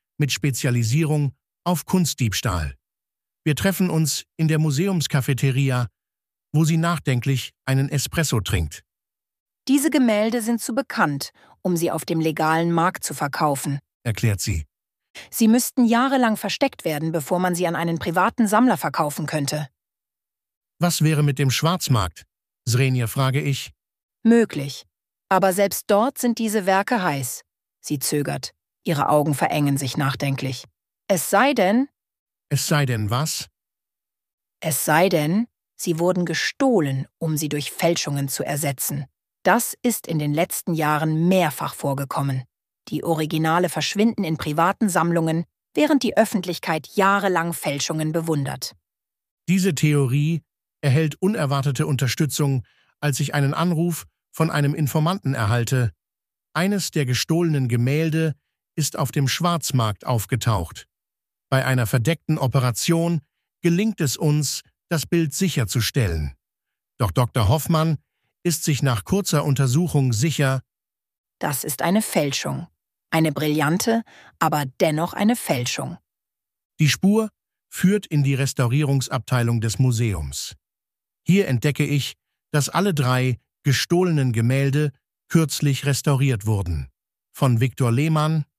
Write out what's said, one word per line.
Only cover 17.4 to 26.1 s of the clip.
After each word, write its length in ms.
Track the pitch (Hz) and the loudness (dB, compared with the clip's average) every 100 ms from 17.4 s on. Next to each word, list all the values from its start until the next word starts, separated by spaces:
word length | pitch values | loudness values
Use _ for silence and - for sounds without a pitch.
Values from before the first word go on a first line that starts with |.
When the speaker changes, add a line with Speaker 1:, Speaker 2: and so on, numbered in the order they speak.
| 180 | 0
Speaker 2:
sie 120 | 175 170 | 0 -2
an 100 | 170 | -2
einen 220 | 170 165 | -2 -2
privaten 480 | 180 175 208 - 208 | -2 0 2 2 2
Sammler 300 | 214 254 180 | 4 4 2
verkaufen 500 | 160 170 151 156 147 | 0 -2 -2 -2 -4
könnte." 420 | 151 139 151 143 _ _ _ _ _ _ _ _ _ _ - | -2 -2 -4 -8 _ _ _ _ _ _ _ _ _ _ -2
Speaker 1:
"Was 220 | 175 - | -2 2
wäre 200 | 156 147 | 2 4
mit 160 | 143 135 | 2 2
dem 120 | 135 | 0
Schwarzmarkt?", 720 | - 160 180 - 117 90 - - _ _ _ - | 2 0 0 2 2 0 -6 -20 _ _ _ -2
Srenja, 380 | 120 135 127 117 | 0 2 0 -2
frage 340 | 139 131 135 | 0 0 0
ich. 320 | 147 135 - - _ _ _ _ | -2 -4 -8 -18 _ _ _ _
Speaker 2:
"Möglich. 600 | 226 233 220 147 139 - - _ _ _ - | 4 4 4 -2 -8 -10 -18 _ _ _ 0
Aber 240 | 190 190 | 2 4
selbst 320 | 185 202 - - | 4 0 0 2
dort 300 | 202 247 | 2 2